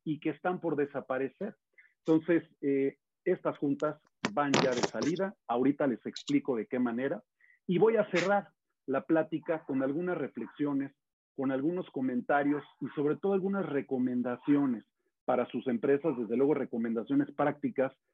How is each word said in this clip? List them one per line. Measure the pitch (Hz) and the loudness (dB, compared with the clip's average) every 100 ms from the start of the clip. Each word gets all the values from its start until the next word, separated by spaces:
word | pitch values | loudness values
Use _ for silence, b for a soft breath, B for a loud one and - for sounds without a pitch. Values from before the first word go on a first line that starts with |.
y | - 151 | -6 -4
que | 156 | -4
están | 147 185 180 | -4 -4 -4
por | 170 143 | -2 -2
desaparecer. | 143 135 - 131 135 - 202 - _ b b b | -2 -4 -4 -4 -4 -6 -12 -12 _ b b b
Entonces, | - 160 160 170 156 - | 2 2 4 0 0 -6
eh, | 143 139 139 - _ _ | -2 0 0 -4 _ _
estas | - 180 165 143 | -2 -2 -2 -2
juntas | 147 139 151 147 _ _ - | -2 0 -2 -6 _ _ -4
van | 147 143 | 0 2
ya | 135 131 | 4 4
de | 120 | 2
salida. | 113 110 131 170 196 - - | -2 -2 -2 -2 -4 -6 -4
Ahorita | 120 131 139 147 | 2 2 2 0
les | 110 120 | -2 -6
explico | - - 143 - | -10 -2 -2 0
de | 120 104 | -4 -2
qué | 127 | -2
manera. | 123 113 135 175 - _ b b - | -2 0 -2 -4 -10 _ b b -2
Y | 175 | 4
voy | 214 226 | 4 4
a | - | 2
cerrar | 175 180 202 196 _ _ _ - | 0 2 2 0 _ _ _ -4
la | 135 | -4
plática | - 160 160 160 - 160 | 0 0 0 -4 -4 -6
con | 160 135 | -2 -2
algunas | 135 143 180 170 | -2 -2 -2 -4
reflexiones, | 135 - 113 - 147 139 139 _ _ _ _ | -6 -8 -10 -4 -2 -2 -4 _ _ _ _
con | - 135 | -6 -2
algunos | 135 143 180 - | 0 -2 -2 -6
comentarios | - 131 123 - 143 143 147 139 - | -4 -2 -2 2 2 2 0 -4 -10
y | 127 | -8
sobre | - 147 156 | -2 -2 0
todo | 196 | 0
algunas | 196 185 196 165 | 0 0 -2 -2
recomendaciones | 139 - 135 127 123 123 120 - 143 139 113 - _ _ _ | -4 -2 -2 0 0 -2 -4 2 2 2 -2 -6 _ _ _
para | - 123 120 | -2 0 0
sus | 127 113 | -2 -2
empresas, | 117 143 143 165 123 | 0 2 2 2 -2
desde | 110 117 | -2 2
luego | 139 | 2
recomendaciones | 143 127 120 117 117 107 139 143 | 2 -2 -4 -2 -2 0 0 0
prácticas | - 143 - 135 113 131 - _ | 0 -2 0 -4 0 -2 -2 _